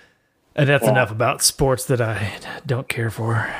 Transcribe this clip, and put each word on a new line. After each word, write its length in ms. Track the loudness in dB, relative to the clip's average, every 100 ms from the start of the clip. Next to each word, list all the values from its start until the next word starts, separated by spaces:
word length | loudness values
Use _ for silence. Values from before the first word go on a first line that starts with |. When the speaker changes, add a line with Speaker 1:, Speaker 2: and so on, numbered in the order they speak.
| _ _ _ _ _ 0
Speaker 1:
Uh, 80 |
that's 200 | 4 4
Speaker 2:
Yeah. 60 | 4
Speaker 1:
enough 200 | 4 2
about 280 | 0 0 2
sports 420 | -2 2 0 0
that 160 | 0 0
I 320 | 0 -2 -6 -8 -12 -12 -6
don't 220 | -6 -4
care 220 | -4 -4
for. 360 | -4 -2 -2 -2